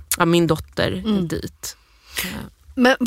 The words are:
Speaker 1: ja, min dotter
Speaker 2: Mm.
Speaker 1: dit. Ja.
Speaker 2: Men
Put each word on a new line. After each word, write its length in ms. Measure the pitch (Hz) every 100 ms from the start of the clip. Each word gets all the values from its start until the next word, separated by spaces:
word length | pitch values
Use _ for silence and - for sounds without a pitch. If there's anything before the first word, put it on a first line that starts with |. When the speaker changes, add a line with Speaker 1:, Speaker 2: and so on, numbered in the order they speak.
| - -
Speaker 1:
ja, 60 |
min 220 | 170 170 165
dotter 460 | 160 - - -
Speaker 2:
Mm. 360 | 190 208 202 170
Speaker 1:
dit. 480 | - - - - - _ _ _ -
Ja. 40 | 180 - - - -
Speaker 2:
Men 220 | - 247 262